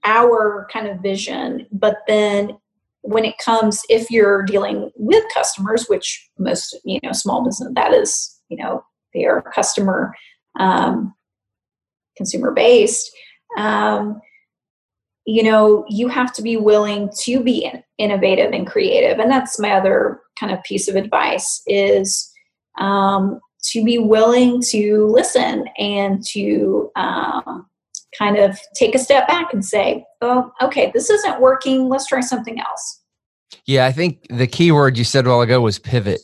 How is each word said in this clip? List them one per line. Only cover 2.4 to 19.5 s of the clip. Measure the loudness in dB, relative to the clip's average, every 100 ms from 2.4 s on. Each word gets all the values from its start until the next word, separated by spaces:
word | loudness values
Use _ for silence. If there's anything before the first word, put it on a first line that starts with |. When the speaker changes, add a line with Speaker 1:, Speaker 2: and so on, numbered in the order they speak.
| -2 -8 _ _ _ _
Speaker 1:
when | -4 -2 -2
it | -4
comes, | 0 2 2 -2 0
if | 0 2
you're | 4 4 4
dealing | 2 2 2 -6 -8 -6
with | 2 2 2
customers, | -2 -4 -4 -2 -2 0
which | -4 -4 -12 _ _
most, | -4 -4 -6 -12 -8
you | -6
know, | -6
small | -6 -2 -2
business, | -2 -6 -6 -2
that | 2
is, | 4 2 -4 -8 _ _
you | -12
know, | -8 -8 _ _ _
they | -4 -2
are | -2 -2
customer, | -4 -4 -2 -2 -2 -4 -10 -20 _ _ -4
um, | 0 0 0 -2 -6 _ _ _ _ _ _ _ _ _ _ _
consumer | -8 -4 -4
based, | 2 6 6 4 0 -8 _ -20 _ _ -6
um, | -4 -2 0 -2 -4 -8 _ _ _ _ _ _ _ _ _ _ -2
you | 2
know, | 4 6 6 4 2
you | -4 -4
have | -2 -4
to | -4
be | -4 0
willing | 4 4 2 -4 -6 -8
to | -4 -2
be | 0 -2 -4
in-, | -10 _ _
innovative | -2 0 2 2 0
and | -2 -4
creative. | -2 0 2 2 2
And | 2
that's | 2 -2